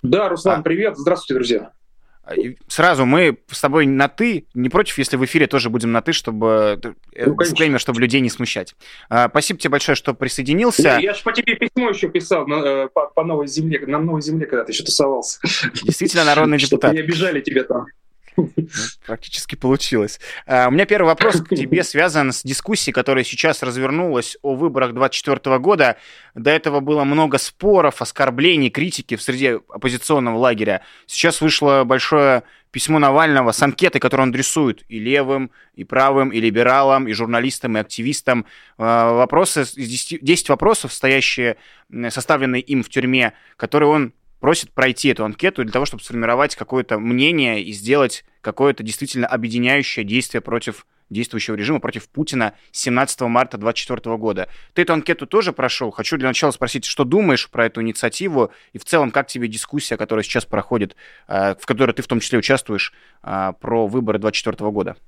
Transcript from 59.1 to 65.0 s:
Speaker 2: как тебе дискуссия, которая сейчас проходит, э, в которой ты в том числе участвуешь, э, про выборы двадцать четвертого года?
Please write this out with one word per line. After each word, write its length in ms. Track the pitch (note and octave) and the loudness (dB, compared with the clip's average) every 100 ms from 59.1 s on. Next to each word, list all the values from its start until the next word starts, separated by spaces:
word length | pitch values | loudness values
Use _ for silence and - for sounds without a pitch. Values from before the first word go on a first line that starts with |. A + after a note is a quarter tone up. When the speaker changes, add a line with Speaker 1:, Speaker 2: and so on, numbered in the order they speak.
Speaker 2:
как 160 | C3+ B2+ | 0 -4
тебе 220 | B2+ A#2+ | -6 -6
дискуссия, 480 | A2 - D3 - A2+ | -6 -8 -8 -6 -6
которая 260 | G#2+ A2 | -2 -2
сейчас 220 | G#2 A#2+ - | 0 -4 -2
проходит, 500 | G#2+ - A#2+ G2 - - - _ | -6 -2 -2 -2 -8 -20 -20 _
э, 280 | G2 G2 F#2+ | -2 0 -2
в 60 | - | -4
которой 260 | A#2 C3 | 0 0
ты 100 | A2+ | 0
в 60 | B2 | -2
том 140 | A#2+ | -4
числе 180 | - A#2+ | 0 -2
участвуешь, 540 | - C3+ - G2+ - _ _ _ | 2 0 0 -6 -6 _ _ _
э, 280 | - G2 F#2+ F2 | -8 -4 -4 -6
про 280 | A2+ A#2 A2 | -4 -2 0
выборы 320 | A#2+ A2+ G#2 | -2 -2 -2
двадцать 180 | G#2+ G#2 | -2 -2
четвертого 340 | - F#2+ G#2+ | -6 -4 -4
года? 240 | G#2 F#2 F#2 | -2 -6 -8